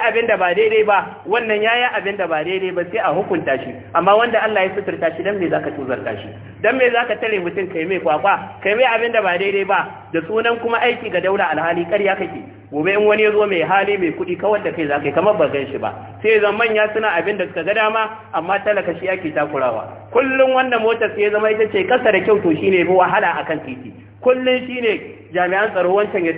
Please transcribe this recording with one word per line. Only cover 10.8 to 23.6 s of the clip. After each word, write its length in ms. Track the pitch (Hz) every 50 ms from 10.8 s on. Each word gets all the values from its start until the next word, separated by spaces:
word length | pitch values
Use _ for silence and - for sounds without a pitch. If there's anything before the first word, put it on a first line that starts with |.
aiki 300 | 233 247 240 - - 214 175
ga 80 | 175
daula, 260 | 175 185 190 202 190 160 156
alhali 300 | 151 160 170 170 175 175
ƙarya 300 | 170 214 202 202 190 190 196
kake? 240 | 196 160 - - - - - - - - -
Gobe 160 | 147 156 185 196
in 140 | 208 214
wani 160 | 208 208 214 214
ya 80 | 214 208
zo 140 | 208 208
mai 160 | 202 196 170 160
hali, 340 | 151 185 196 196 202 202 196
mai 120 | 180 160 147
kuɗi, 220 | - 180 170 180 175
kawar 240 | - 196 214 208 190
da 80 | 170 143
kai 140 | 175 160
za 120 | 143 143 143
ka 60 | -
yi, 60 | 147 143
kamar 220 | 165 175 208 208
ba 100 | 180 156 135
gan 180 | 127 139 135 127
shi 80 | 139 120
ba. 160 | 110 107 98 - - - - - -
Sai 180 | 214 220 214
zan 160 | 208 208 202
manya 340 | 214 233 226 220 214 214 214 214
suna 200 | 220 220 214 175
abin 220 | 170 165 190 208 196
da 80 | 180
suka 160 | 170 - 180 160
ga 120 | 185 208
dama, 360 | 220 214 214 220 220 220 214 - - - - -
amma 260 | 180 165 175 190 196 196
talaka 280 | 214 208 196 180 180 165 170
shi 100 | 180 185
ake 220 | 190 185 185 160 -
takurawa. 520 | 156 147 147 - 139 131 123 113 110 92 - - - - - -
Kullum 420 | 233 277 262 262 262 262 262 262
wanda 240 | 254 262 254 247 226
motar 320 | 220 220 233 226 226 202 -
sai 80 | 208 208
ya 80 | 208
zama 200 | 208 214 220 214
ita 160 | 214 214 226 214
ce 160 | - 202 185
ƙasa 240 | 190 247 254 247 226 208
da 60 | 190 185
kyau, 200 | - 214 196 -
to, 120 | 175 156
shi 160 | 151 - 196
ne 120 | 190 180 170
bi 60 | 170
wahala 480 | 185 185 180 175 180 208 208 175 165 147
a 60 | -
kan 140 | - 160 156